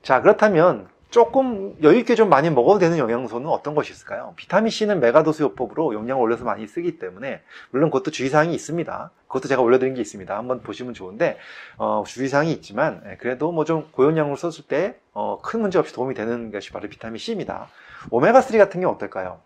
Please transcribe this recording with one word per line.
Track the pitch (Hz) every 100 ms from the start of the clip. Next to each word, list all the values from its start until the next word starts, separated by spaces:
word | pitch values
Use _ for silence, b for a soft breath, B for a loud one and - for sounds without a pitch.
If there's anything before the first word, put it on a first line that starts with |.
자, | - 131
그렇다면 | 151 214 214 170 175 117 95 _ _
조금 | 233 233 262 262 208 101 -
여유 | 151 220
있게 | 233 220
좀 | 208
많이 | 139 160
먹어도 | 135 123 208
되는 | 170 170
영양소는 | 113 120 120 117 151
어떤 | 135 147 147
것이 | -
있을까요? | - - 98 -
비타민 | 87 - 185 220
C는 | - 208 196
메가도스 | 117 139 160 151
요법으로 | 143 - 120 139 156
용량을 | 107 117 135
올려서 | 113 117
많이 | 120 101 107
쓰기 | - 170 160
때문에 | 92 90 131 95 B B B
물론 | 127 156
그것도 | 131 139
주의사항이 | - 131 151 165
있습니다. | 147 - 170 156 92 - _ _
그것도 | 131 131
제가 | 131
올려드린 | 117 131 131
게 | 131
있습니다. | 107 104 90 101
한번 | 123 127
보시면 | 117 98 127
좋은데, | 104 92 107 160 - B B B B
어, | 107 107
주의사항이 | 95 117 135 139 160
있지만, | 113 - 101 151 92 101
예, | 95
그래도 | 120 127 156
뭐 | 165
좀 | 156 160 -
고용량으로 | - 139 160 147
썼을 | 135 170 156 _
때, | 139 202 - _
어, | 208 - -
큰 | - 226
문제 | 208 175
없이 | -
도움이 | - 131
되는 | 127 110 120 113
것이 | 104 -
바로 | - 104
비타민 | - 113 113
C입니다. | - 214 123 92 113 B B B B
오메가쓰리 | 117 165 254 - 220
같은 | 196 170
경우 | 180
어떨까요? | 101 101 98 92 85